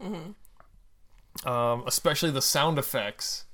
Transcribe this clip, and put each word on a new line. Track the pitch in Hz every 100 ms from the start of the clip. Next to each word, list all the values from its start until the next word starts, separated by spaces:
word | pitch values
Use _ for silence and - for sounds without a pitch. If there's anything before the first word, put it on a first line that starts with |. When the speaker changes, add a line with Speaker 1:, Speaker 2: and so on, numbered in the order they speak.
Speaker 1:
Mm-hmm. | 190 180 170 - - - - - - - - - - - -
Speaker 2:
Um, | 120 120 120 -
especially | - 170 147 165
the | 135
sound | - 143 156 147
effects | - 127 104 - - - -